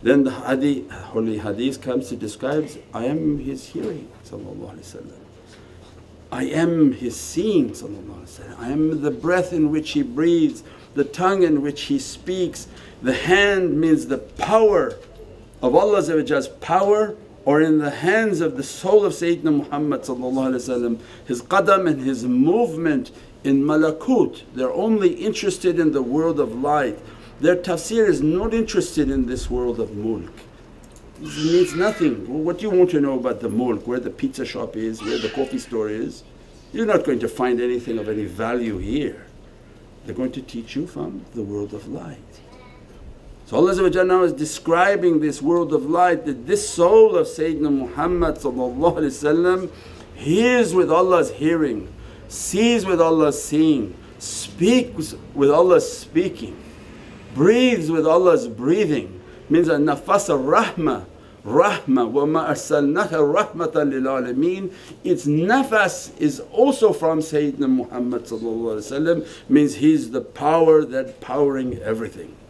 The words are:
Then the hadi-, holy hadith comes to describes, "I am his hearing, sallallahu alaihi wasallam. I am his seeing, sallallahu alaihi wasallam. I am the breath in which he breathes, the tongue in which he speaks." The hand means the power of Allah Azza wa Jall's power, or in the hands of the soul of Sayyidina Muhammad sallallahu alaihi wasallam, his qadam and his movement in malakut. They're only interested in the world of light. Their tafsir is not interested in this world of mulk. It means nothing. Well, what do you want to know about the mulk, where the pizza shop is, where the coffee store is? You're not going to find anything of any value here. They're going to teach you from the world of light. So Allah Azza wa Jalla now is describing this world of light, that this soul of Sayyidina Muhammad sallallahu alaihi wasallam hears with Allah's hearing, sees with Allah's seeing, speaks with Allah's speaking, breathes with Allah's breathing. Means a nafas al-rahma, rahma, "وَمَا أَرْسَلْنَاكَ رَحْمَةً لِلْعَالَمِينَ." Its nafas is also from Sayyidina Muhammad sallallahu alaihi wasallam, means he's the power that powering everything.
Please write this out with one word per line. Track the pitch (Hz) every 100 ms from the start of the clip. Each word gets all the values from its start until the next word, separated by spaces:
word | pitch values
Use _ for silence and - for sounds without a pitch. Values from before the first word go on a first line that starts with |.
Then | 110 139
the | 131
hadi-, | 131 127 131 143 135 -
holy | - - 113 113 107
hadith | 104 101 131 135
comes | 131 127 131
to | 110
describes, | 107 - 131 156 - - -
"I | 110
am | 123 156 156 143
his | 139 131 -
hearing, | - 220 160 - -
sallallahu | - 101 - 104 -
alaihi | - - -
wasallam. | - - - - - - - - - - - - -
I | 123
am | 135 151 170 165 147
his | 117 123 -
seeing, | - 160 214 190 117
sallallahu | 95 101 101
alaihi | 92 92
wasallam. | - - - -
I | 120
am | 147 156 156
the | 143
breath | 123 151 180 180
in | 170 151
which | 156 151
he | 147
breathes, | 127 123 165 170 151 117 - - -
the | 139
tongue | 139 - 185 196
in | 175 147
which | 143 143
he | - 143
speaks." | - - - 185 180 - - - - -
The | 123
hand | 127 160 190 202 190 180 147
means | 160 151 123
the | -
power | - - - 220 220 190 127 - - - - - - -
of | -
Allah | 151 202 202
Azza | 156 160
wa |
Jall's | 139 143 131
power, | - - 180 202 214 214 - - -
or | - 147
in | 160 156
the | 147
hands | - 160 214 226 170
of | 160 131
the |
soul | 135 - 190 208
of | 202
Sayyidina | - 170 170 156 147
Muhammad | 143 147 151 139
sallallahu | - 123 127 131 131
alaihi | 127 123
wasallam, | 123 120 117 - - -
his | 120
qadam | - 190 196 196 175
and | 139
his | 131 127
movement | 123 127 143 208 240 156 165 139 - - - -
in | 139 139
malakut. | 143 151 156 156 - 254 156 - -
They're | 127 127
only | - 214 220 185
interested | 156 214 208 202 180 185 175
in | 160
the | 139
world | 120 143 165 147
of | 123
light. | 117 143 151 127 - - - - -
Their | 151 180
tafsir | 185 165 - 226 214
is | 143
not | 151 180 220
interested | 226 220 190 160 - 139
in | 139
this | 120 127 -
world | 123 123 113
of | 104 104
mulk. | 110 104 85 - - - - - - - - -
It | 151 147 156
means | 175 180
nothing. | 165 202 214 160 110 117
Well, | 143
what | 160 170
do |
you | 214
want | 185 180
to | 156
know | 143
about | 131 120 117
the | 117
mulk, | 104 123 107 -
where | 123
the | 117
pizza | - 139 127
shop | 123 - 110 110
is, | 113 110
where | 107 117
the | 107
coffee | 131 135 131
store | - 117 107
is? | 107 143 - - - - - -
You're | -
not | 220 185
going | 147 120
to | 113
find | - 123 120
anything | 123 123 120 113
of | 104
any | 107 101
value | 90 113 123 113 98
here. | 98 131 - - - - - - - - - -
They're | -
going | - 127
to | 131
teach | - 117 113 135
you | 175
from | 147 143 - -
the | 117
world | 101 104 101
of | 104 -
light. | 131 175 - - - - - - - - - - - - - -
So | 117
Allah | 175
Azza | 190
wa | 185
Jalla | 180 185
now | 370
is | 175
describing | 131 151 - - 165 190 202 175 156
this | 151 143
world | 139 170 165
of | 147 135
light, | 170 180 170 151
that | 127 123
this | 202 -
soul | - 170 220 220 180
of | 156
Sayyidina | - 160 151 147
Muhammad | 139 120 123 165 180 165 -
sallallahu | 139 123 127 123 170 165
alaihi | 147
wasallam | 131 147 160 180 185 180 - - - -
hears | - 139 185 240 247 208
with | 180 156
Allah's | 165 185 175 -
hearing, | - 151 170 143 107 - - - - -
sees | - - 190 233 233 185
with | 175
Allah's | 165 160 151 143
seeing, | - 151 160 143 98 - - -
speaks | - - - - 185 247 240 - - - -
with | 139 139
Allah's | 151 185 175 -
speaking, | - - 160 190 - 214 - - - - - - - -
breathes | 117 170 233 254 220 156
with | 165 151
Allah's | 160 185 151 120
breathing. | 110 131 185 190 143 95 - - - -
Means | 160 165
a | 147
nafas | 151 143 - 202 -
al-rahma, | 143 131 185 202 - 156 113 92 - - -
rahma, | 101 131 202 175 - 131 117
"وَمَا | 135 147 156 -
أَرْسَلْنَاكَ | 160 - 151 143 165 208
رَحْمَةً | 160 147 170 202 165 165
لِلْعَالَمِينَ." | 156 147 131 131 135 127 127 165 185 190 - - -
Its | - 175 143
nafas | 151 180 254 262 220 190 - - -
is | 151 131 -
also | 202 269 - 220
from | - 160 160
Sayyidina | 151 151 147 135 135
Muhammad | 131 117 123 123 120 120
sallallahu | 110 113 113 117 107
alaihi | 104 139 160 170 165
wasallam, | - -
means | 135 147
he's | 143 151 156 120
the | 123
power | 117 - 143 165 160 156
that | 139 131 131 -
powering | - 131 143 135 127 107
everything. | 104 110 110 92 80 76